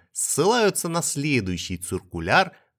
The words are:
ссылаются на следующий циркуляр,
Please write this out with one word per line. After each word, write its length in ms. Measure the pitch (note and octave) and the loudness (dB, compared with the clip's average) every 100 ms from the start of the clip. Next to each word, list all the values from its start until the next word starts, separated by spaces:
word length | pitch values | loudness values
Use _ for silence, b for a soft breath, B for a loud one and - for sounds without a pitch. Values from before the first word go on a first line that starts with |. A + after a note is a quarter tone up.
| b | b
ссылаются 760 | - - - F3 A#3+ G#3 - F3 | -6 -2 2 4 4 4 2 -2
на 120 | E3+ | -2
следующий 760 | - C#3+ D3 C3 F#2+ F2 - F2+ | -2 -2 0 0 0 -4 -6 -8
циркуляр, 800 | - F#2 - E2+ E2+ D#3 F#3 b b | -6 -6 -6 -6 0 2 2 b b